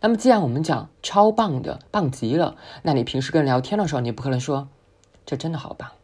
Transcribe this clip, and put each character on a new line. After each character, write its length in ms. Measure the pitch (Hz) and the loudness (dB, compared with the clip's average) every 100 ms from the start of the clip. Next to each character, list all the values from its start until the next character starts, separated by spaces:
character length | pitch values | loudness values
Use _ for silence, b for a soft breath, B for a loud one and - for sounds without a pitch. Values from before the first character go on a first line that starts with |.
那 80 | 214 | 2
么 80 | 233 | 2
既 120 | 247 | 4
然 140 | 233 | 4
我 40 | 156 | 4
们 160 | 120 | -2
讲 260 | 156 135 - _ | -2 -4 -6 _
超 300 | - 196 208 | -4 4 4
棒 280 | 214 220 135 | 4 0 0
的、 180 | - - - | -6 -10 -6
棒 200 | 208 165 | -2 -2
极 260 | 127 113 147 | -2 0 0
了， 200 | 175 - B B | 0 -2 B B
那 100 | - | 0
你 100 | 139 | 0
平 180 | - 135 | 0 -2
时 120 | 131 | 0
跟 100 | 165 | 2
人 40 | 143 | 2
聊 140 | 127 | 2
天 180 | 127 208 | 0 -2
的 100 | 190 | 0
时 60 | |
候， 60 | 151 | -2
你 120 | 120 | -4
不 100 | 110 | -4
可 60 | 131 | -4
能 100 | 131 | -4
说， 300 | 127 139 139 _ _ _ _ _ - | -2 -4 -6 _ _ _ _ _ -10
这 100 | 135 | -8
真 140 | 160 | -6
的 80 | 160 | -8
好 140 | - | -10
棒。 180 | - - - | -14 -16 -18